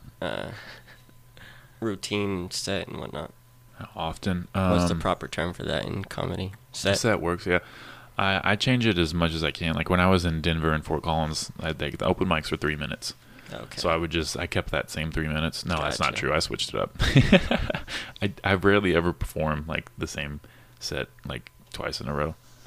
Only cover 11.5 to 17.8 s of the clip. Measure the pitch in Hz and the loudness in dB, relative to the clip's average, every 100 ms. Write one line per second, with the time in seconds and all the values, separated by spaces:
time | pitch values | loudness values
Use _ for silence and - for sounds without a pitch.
11.5 | - 80 73 73 - - 90 92 80 - | -6 -6 -4 -4 0 0 2 2 2 0
12.5 | 78 76 73 69 - - - - - - | -2 -2 -2 -4 -6 -8 -12 -18 -20 -14
13.5 | - - - 87 82 82 82 78 - 87 | -12 -10 -2 0 2 2 0 -2 -4 -2
14.5 | 92 - 73 - - 78 80 78 76 80 | -2 -2 -2 -4 -4 -2 -2 -2 0 -2
15.5 | - - 80 73 58 73 - 67 78 - | -4 -2 -2 0 0 0 0 0 0 0
16.5 | 57 - 50 50 - - 143 - - - | -4 -4 -2 -4 0 4 6 8 6 6
17.5 | - - - | -2 -2 -4